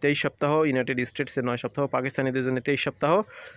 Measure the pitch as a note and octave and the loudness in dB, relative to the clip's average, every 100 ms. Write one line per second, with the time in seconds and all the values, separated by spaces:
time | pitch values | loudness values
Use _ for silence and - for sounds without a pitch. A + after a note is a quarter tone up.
0 | D3 C#3+ D3 - D3 D3+ D#3 C3 B2 B2 | 0 2 -2 0 2 4 4 2 0 -2
1 | B2 - C3+ - B2 A#2+ A#2 - C#3 B2+ | -4 -4 -4 -2 -2 -2 -4 -2 0 0
2 | C3 - C3 C3 B2+ B2+ C3 C#3 D3+ - | -2 -2 0 0 0 -2 0 0 -2 -2
3 | D3 F#3 A3 - - | 2 2 0 -10 -20